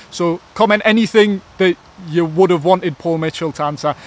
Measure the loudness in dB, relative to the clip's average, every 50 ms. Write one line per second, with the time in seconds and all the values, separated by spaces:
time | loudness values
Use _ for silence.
0 | -20 -12 -6 -4 -2 -2 -2 -4 -8 -8 -2 0 2 2 2 2 2 2 2 2
1 | 2 2 4 4 4 4 2 -4 -8 -10 -4 0 0 0 0 -2 -6 -20 -20 -20
2 | -12 -6 -2 -2 -2 0 2 2 2 4 2 2 2 2 2 2 0 -4 -6 -4
3 | -4 -4 -2 -2 -2 -4 -6 -6 -6 -6 -6 -4 -6 -6 -4 -4 -4 -4 -4 -4
4 | -10